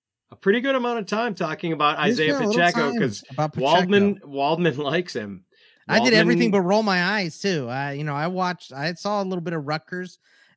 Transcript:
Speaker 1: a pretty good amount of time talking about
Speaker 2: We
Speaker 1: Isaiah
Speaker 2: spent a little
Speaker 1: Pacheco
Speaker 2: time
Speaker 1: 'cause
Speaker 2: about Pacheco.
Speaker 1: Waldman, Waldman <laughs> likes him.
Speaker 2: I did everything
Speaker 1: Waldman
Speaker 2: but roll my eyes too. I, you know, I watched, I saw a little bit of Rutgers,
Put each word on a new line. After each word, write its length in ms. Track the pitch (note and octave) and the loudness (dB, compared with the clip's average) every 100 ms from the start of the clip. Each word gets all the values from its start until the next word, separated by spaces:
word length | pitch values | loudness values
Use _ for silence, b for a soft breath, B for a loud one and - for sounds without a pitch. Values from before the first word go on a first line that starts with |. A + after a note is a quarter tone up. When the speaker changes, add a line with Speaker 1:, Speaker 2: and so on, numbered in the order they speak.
| _ _ _ | _ _ _
Speaker 1:
a 60 | - | -2
pretty 240 | G3 A#3 | 0 2
good 140 | C4+ | 0
amount 240 | C4+ A#3+ A#3 | 0 -2 -4
of 80 | F#3+ | -4
time 280 | G#3 A#3 | -4 -4
talking 380 | G3 E3 D#3 E3+ | -4 -6 -4 -4
about 240 | D3+ D3+ D3+ | 0 0 2
Speaker 2:
We 120 | D3 | 0
Speaker 1:
Isaiah 240 | A#3+ D#3 | 2 2
Speaker 2:
spent 100 | C#3 | 0
a 40 | G3+ | 0
little 140 | G#3 | 2
Speaker 1:
Pacheco 280 | E3+ - - | 4 2 0
Speaker 2:
time 80 | A#3+ | 0
Speaker 1:
'cause 260 | C3+ G#2 - | -2 -4 -8
Speaker 2:
about 220 | C3+ D#3 | -4 -4
Pacheco. 180 | D#3 C3+ | 0 2
Speaker 1:
Waldman, 480 | E3+ F3+ G3+ G3+ G3 | 4 4 4 4 0
Waldman 520 | C#3+ C#3 C#3 E3 F3 C3 | -6 -2 0 2 0 0
<laughs> 20 | |
likes 360 | C#3+ E3 F3+ | -2 -2 -4
him. 300 | B2 G#2 F#2 - b b b - | -6 -8 -12 -18 b b b -2
Speaker 2:
I 120 | F#3+ | 2
did 120 | B3 | 4
everything 380 | A3 - A#3+ A#3 | 4 4 4 4
Speaker 1:
Waldman 120 | G3+ | 2
Speaker 2:
but 60 | F3 | 4
roll 140 | G#3 | 2
my 220 | A3 F3+ | 2 2
eyes 360 | F3 G#3+ F3 - | 0 0 -4 -4
too. 280 | G3 E3 A#2+ | -4 -2 -4
I, 240 | C3 C#3+ | -4 -6
you 120 | C#3 | -6
know, 100 | D3+ | -6
I 120 | C#3+ E3 | -4 -4
watched, 460 | F#3 F3+ F3 - | -2 -4 -4 -10
I 200 | C3 D3+ | -8 -8
saw 280 | F3 G3+ G#3 | -6 -4 -2
a 20 | |
little 180 | F#3+ F#3 | -2 -4
bit 120 | E3+ | -6
of 100 | E3 C#3 | -6 -4
Rutgers, 520 | D#3 - F3+ F#3 - b b b | -6 -6 -10 -10 -16 b b b